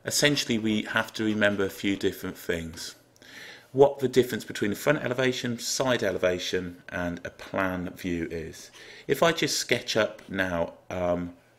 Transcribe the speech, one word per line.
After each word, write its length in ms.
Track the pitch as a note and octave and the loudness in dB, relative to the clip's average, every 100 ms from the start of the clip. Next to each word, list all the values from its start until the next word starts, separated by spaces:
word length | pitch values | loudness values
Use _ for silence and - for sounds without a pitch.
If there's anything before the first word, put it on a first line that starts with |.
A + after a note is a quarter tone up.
| - | -2
Essentially, 500 | - D3 C#3+ - A2+ | 2 4 2 0 0
we 280 | A2 G#2+ | 2 0
have 280 | - A2+ A2 | 2 0 0
to 100 | - | -2
remember 400 | A2 G#2+ G#2 G2+ | 0 4 2 2
a 60 | F#2+ | -2
few 260 | - G2+ | 0 -2
different 440 | F#2+ F#2+ - F#2+ - | 2 0 -2 -6 -6
things. 560 | - E2+ E2 D#2+ - - _ _ - - - - - | -4 -4 -6 -10 -12 -14 _ _ -20 -18 -18 -20 0
What 260 | C3 C#3 - | 6 6 6
the 100 | B2+ | 4
difference 380 | B2+ A#2+ G#2+ - | 4 4 0 -6
between 260 | - G#2 | -2 -2
a 20 | |
front 300 | G2+ D3 D3+ | 2 2 2
elevation, 540 | A#2+ B2+ C3 B2 B2 A#2 | 0 0 0 0 -4 -4
side 440 | - - C3 A#2 | -4 0 2 2
elevation, 800 | G2+ F#2 F#2 F2+ - F#2 F2+ - - | 0 2 2 0 -2 -4 -4 -10 -8
and 320 | F2+ F2 F2 | -4 -4 -4
a 60 | - | -8
plan 600 | - - F#2+ F#2+ F2+ F2+ | -12 -6 -2 0 -2 -6
view 380 | - F#2 E2+ D#2+ | -6 -4 -2 -4
is. 400 | E2 D#2+ - - - - - - | -6 -8 -12 -18 -20 -20 -10 -2
If 160 | C#3+ | 2
I 100 | E3+ | 4
just 260 | E3 D3+ - | 4 0 0
sketch 360 | - A#2 - | 0 -2 0
up 280 | A2+ G#2 - - | 2 0 -2 -6
now, 460 | F#2+ F#2 E2+ E2+ - - | -2 0 0 -2 -6 -8
um, 460 | F#2 F2+ F2 F2 - _ | -2 0 0 -2 -10 _